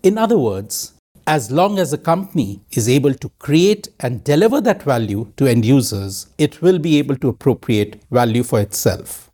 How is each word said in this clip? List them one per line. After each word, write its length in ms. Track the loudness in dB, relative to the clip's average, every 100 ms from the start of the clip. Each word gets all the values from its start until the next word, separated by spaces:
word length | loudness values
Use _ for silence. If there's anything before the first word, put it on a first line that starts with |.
In 160 | 2 2
other 180 | 2 2
words, 560 | 0 -4 -8 -12 -12 _ _ _ -2
as 240 | -2 0
long 300 | 0 0 0
as 140 | -2
a 40 | -4
company 640 | -2 -2 -2 -4 -4 -6 _
is 160 | -4 2
able 280 | 2 2 -2
to 140 | -8 _
create 480 | -2 2 2 0 -6 _
and 240 | -8 -6
deliver 380 | 0 2 2 2
that 220 | 0 -2
value 500 | 0 -2 -2 -6 -8 -2
to 100 | 2
end 180 | 2 4
users, 640 | 2 2 -4 -8 -10 -16 -4
it 240 | -4 0
will 160 | 2 2
be 220 | 2 0
able 160 | 0 -2
to 140 | -2
appropriate 720 | -2 -2 -2 0 -2 -2 -6 _
value 320 | 0 2 0
for 160 | 0 -2
itself. 720 | -2 -2 -2 -2 -10 -18 -20